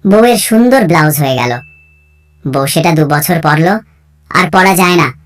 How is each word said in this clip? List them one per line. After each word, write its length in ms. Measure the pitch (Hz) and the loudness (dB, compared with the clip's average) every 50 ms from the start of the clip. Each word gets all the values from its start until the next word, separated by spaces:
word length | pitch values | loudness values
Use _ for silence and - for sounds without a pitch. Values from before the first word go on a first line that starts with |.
| _ | _
বউয়ের 340 | 196 196 214 226 247 240 208 - | 2 2 4 4 2 2 0 -2
সুন্দর 340 | - 226 220 233 247 254 269 220 | 0 0 2 2 2 2 0 0
ব্লাউজ 280 | 160 170 165 151 151 143 139 | 0 0 0 0 0 0 -2
হয়ে 140 | 143 135 131 123 | -2 -2 -2 -4
গেল। 120 | 120 123 120 123 - - _ _ _ _ _ _ _ _ _ _ _ _ _ _ _ | -4 -6 -6 -8 -10 -18 _ _ _ _ _ _ _ _ _ _ _ _ _ _ _
বউ 200 | 143 131 139 139 143 - | -6 -4 -4 -4 -2 -4
সেটা 180 | - 151 - 160 | -2 0 0 0
দু 60 | - 156 139 147 | 0 0 0 -2
বছর 240 | 147 151 - 175 165 156 | -4 -2 -2 -4 -2 0
পরলো, 280 | 151 147 160 160 180 202 220 - _ _ _ _ _ _ _ _ _ | 0 0 0 0 0 -2 -4 -6 _ _ _ _ _ _ _ _ _
আর 140 | - 170 180 156 160 | -2 -2 -2 0 0
পরা 200 | 185 185 190 190 185 | 2 2 2 2 2
যায় 160 | 185 175 180 175 | 0 2 2 0
না। 60 | 156 131 - - _ | 0 -2 -4 -12 _